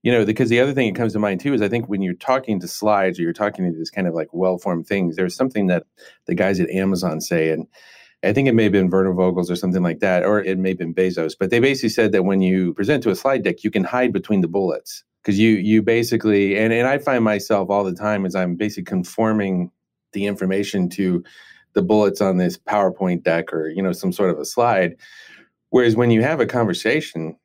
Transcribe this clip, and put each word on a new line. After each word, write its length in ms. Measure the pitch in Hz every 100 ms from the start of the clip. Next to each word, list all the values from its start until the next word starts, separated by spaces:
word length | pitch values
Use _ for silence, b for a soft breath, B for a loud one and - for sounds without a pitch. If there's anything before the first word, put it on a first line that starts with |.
you 80 | 120
know, 140 | 120 104
because 240 | 110 120
the 100 | 120
other 140 | 135
thing 200 | 135 117
that 60 | 92
comes 140 | 117
to 60 | 110
mind 200 | 104 92
too 140 | 139
is 80 | 131
I 60 | 101
think 200 | 117 117
when 120 | 98
you're 120 | 95
talking 460 | 87 - 131 127 98
to 80 | 90
slides 500 | - 107 104 95 90
or 60 |
you're 100 | 82
talking 320 | 82 104 98 90
to 120 | 80
this 120 | 82
kind 180 | - 90
of, 60 |
like, 140 | 82 78
well-formed 520 | 85 92 90 98 85 -
things, 300 | 98 87 80
there's 200 | 92 -
something 300 | 131 110 95
that 180 | 87 - _ B B -
the 100 | 87
guys 240 | 95 95
at 100 | 90
Amazon 520 | 92 95 92 90 78
say, 280 | - 85 80
and 160 | 78 - B B B B B
I 120 | 98
think 160 | 107 135
it 40 |
may 100 | 113
have 100 | 107
been 160 | 98 92
Werner 240 | 95 95
Vogels 360 | 90 92 90 87
or 60 | 90
something 260 | 92 92
like 180 | 87 80
that, 260 | 98 90 90
or 180 | 104
it 140 | 95 95
may 120 | 95
have 80 | 90
been 160 | 82
Bezos, 420 | 82 92 87 80 -
but 120 | 95
they 100 | 120
basically 260 | 131 135 117
said 240 | - 113
that 120 | 104
when 180 | 92 95
you 320 | 92 92 87
present 280 | 82 101 147
to 80 | 113
a 40 | 92
slide 280 | 135 135
deck, 200 | 101 -
you 80 | 107
can 140 | 107 92
hide 260 | 123 127
between 300 | 101 - 101
the 60 | 82
bullets. 560 | 95 92 73 - - _ _ -
'Cause 120 | 101
you, 140 | 113
you 300 | 107 101 110
basically, 760 | 107 117 117 117 110 101 98 98
and, 140 | 110
and 160 | 113 123
I 100 | 139
find 280 | 143 127 110
myself 440 | 104 - 104 92
all 140 | 101
the 100 | 98
time 320 | 90 107 104 95
as 100 | 95
I'm 200 | 90 87
basically 300 | 107 101 87
conforming 840 | 95 90 - 113 107 98 90 90 _ _ _ _
the 120 | 101 101
information 640 | 101 92 98 98 101 90
to 320 | - 95 87 B B B B B
the 80 | 107
bullets 400 | 90 107 101 95
on 160 | 101 90
this 200 | 90 87
PowerPoint 680 | - 104 95 90 92 87
deck 280 | 87 82 80
or, 140 | 82 80
you 160 | 82
know, 80 | 95
some 220 | 87 95
sort 180 | 90 95
of 80 | 76
a 60 | 71
slide. 500 | - 120 101 87 - B B B B B _ -
Whereas 260 | 127 120 110
when 120 | 120
you 140 | 110
have 160 | 127 156
a 60 | 107
conversation, 880 | 127 107 - 110 147 156 85 80 -